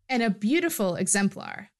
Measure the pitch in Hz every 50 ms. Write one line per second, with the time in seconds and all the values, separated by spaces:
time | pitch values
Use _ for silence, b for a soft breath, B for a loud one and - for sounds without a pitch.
0 | _ - 262 240 233 226 185 220 208 220 294 349 339 330 330 - 202 185 170 -
1 | 185 - - 202 196 190 - - - 50 - - 202 - _ _